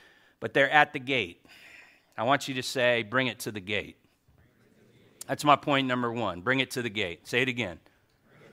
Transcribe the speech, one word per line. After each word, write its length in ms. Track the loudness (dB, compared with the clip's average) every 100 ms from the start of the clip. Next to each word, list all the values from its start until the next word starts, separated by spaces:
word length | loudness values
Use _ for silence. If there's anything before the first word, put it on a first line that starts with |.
| -20 _ _ _
But 140 | -4
they're 180 | 0 4
at 220 | 6 4
the 60 | 0
gate. 440 | -4 -2 -4 -8 _ -20 -20 -20 -20 _ _
I 100 | -4
want 220 | 0 0 0
you 80 | -6
to 60 |
say, 400 | -4 0 2 2
"Bring 240 | 0 0 0
it 120 | -2
to 100 | -8
the 80 | -8
gate." 380 | -4 -4 -4 -14 _ _ _ _ _ _ _ _ _ _ -20 _ -8
That's 180 | 0
my 120 | 4 4
point 320 | 4 0 2
number 240 | 0 -2
one. 300 | -2 -2 -2
Bring 180 | 0 0
it 100 | 0
to 100 | -4
the 80 | -4
gate. 360 | -4 -4 -6 -2
Say 140 | 0
it 80 | 0
again. 320 | -2 -6 -8 _ _ _ _ _ -20 -20